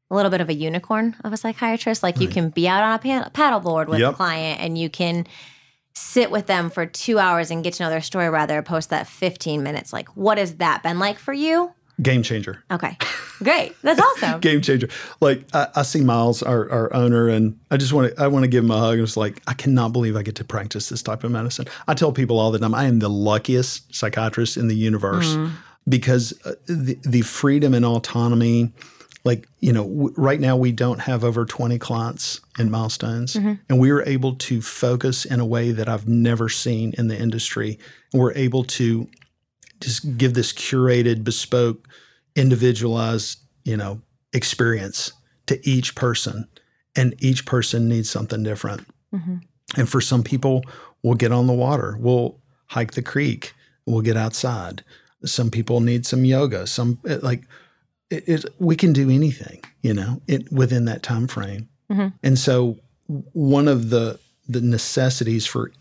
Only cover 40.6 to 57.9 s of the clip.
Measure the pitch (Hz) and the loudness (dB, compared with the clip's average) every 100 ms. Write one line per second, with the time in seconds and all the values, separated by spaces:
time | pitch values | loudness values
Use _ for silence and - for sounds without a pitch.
40.6 | - 131 127 123 120 110 110 - - 123 | -2 2 4 4 2 0 -2 -4 0 2
41.6 | 117 110 _ - _ _ _ 147 131 117 | 2 -2 _ -20 _ _ _ 2 4 4
42.6 | 123 110 117 113 113 113 - - _ _ | 4 2 0 0 0 -2 -4 -10 _ _
43.6 | - 107 98 107 - _ _ 123 - - | -4 -4 -4 -10 -14 _ _ -4 -2 0
44.6 | 117 110 98 - - - _ _ - 131 | 2 0 -4 -8 -10 -12 _ _ -4 -2
45.6 | 143 127 127 - 123 110 110 107 - _ | 2 0 0 -2 -2 0 -4 -8 -12 _
46.6 | _ _ _ - 127 - 131 131 - 123 | _ _ _ 0 0 2 0 0 0 -2
47.6 | - 120 117 117 107 110 110 110 107 104 | 0 0 0 0 -2 -6 -4 -4 -4 -4
48.6 | 104 101 - _ _ 196 170 180 - _ | -6 -8 -14 _ _ -8 -6 -8 -12 _
49.6 | - - 123 127 - 123 113 131 135 131 | -6 -2 0 0 2 0 0 0 0 0
50.6 | 131 - - _ 117 120 117 120 127 123 | -4 -14 -20 _ 0 2 2 2 2 2
51.6 | 127 147 - 107 120 123 120 - _ _ | 0 0 -2 -2 2 2 0 -6 _ _
52.6 | _ 120 110 - 127 143 143 - - - | _ -4 -4 -6 -6 -2 -2 -4 -10 -18
53.6 | _ _ - 113 110 110 110 - 127 110 | _ _ -2 0 2 0 -2 -4 -4 -6
54.6 | 87 98 - - _ _ - - 117 110 | -10 -14 -18 -20 _ _ -6 -2 0 0
55.6 | 113 120 120 120 123 127 131 131 143 98 | 0 2 2 0 0 2 4 4 2 -2
56.6 | 98 - 120 120 175 147 127 123 - - | -4 -2 -2 -2 -4 -4 -2 -4 -6 -20
57.6 | _ _ _ | _ _ _